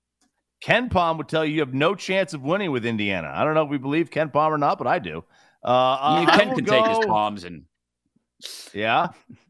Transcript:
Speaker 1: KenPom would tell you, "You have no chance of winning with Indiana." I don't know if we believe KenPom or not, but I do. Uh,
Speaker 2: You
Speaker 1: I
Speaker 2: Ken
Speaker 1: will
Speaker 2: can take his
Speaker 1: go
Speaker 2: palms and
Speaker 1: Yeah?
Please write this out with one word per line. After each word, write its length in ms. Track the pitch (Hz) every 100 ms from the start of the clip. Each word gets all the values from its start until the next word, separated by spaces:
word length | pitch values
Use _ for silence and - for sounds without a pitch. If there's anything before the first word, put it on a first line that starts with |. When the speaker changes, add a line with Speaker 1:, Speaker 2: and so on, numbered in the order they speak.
| _ _ _ _ _ _
Speaker 1:
KenPom 540 | - 202 247 185 170 160
would 100 | 143
tell 160 | 156 156
you, 80 | 156
"You 40 |
have 120 | 139
no 200 | 131 160 196
chance 380 | - 190 185
of 80 | 151
winning 300 | 135 196 190
with 140 | 127 117
Indiana." 460 | 110 101 92 73
I 100 | 78
don't 100 | 143
know 100 | 156
if 60 | 147
we 80 | 143
believe 320 | 135 156 160
KenPom 400 | 147 156 143 156
or 80 | 156
not, 200 | 147 190
but 100 | 123
I 120 | 175
do. 240 | 92 80 - _ _ _
Uh, 580 | - 123 127 131 143 156
Speaker 2:
You 60 | 165
Speaker 1:
I 60 | 170
Speaker 2:
Ken 120 | 208
Speaker 1:
will 60 | 254
Speaker 2:
can 100 | 202
take 200 | 214 220
his 120 | 226
Speaker 1:
go 60 | 214
Speaker 2:
palms 360 | 107 107 101
and 200 | 87 82 - _ _ _ _ _ _ _ - - -
Speaker 1:
Yeah? 360 | 98 110 131 175 - - -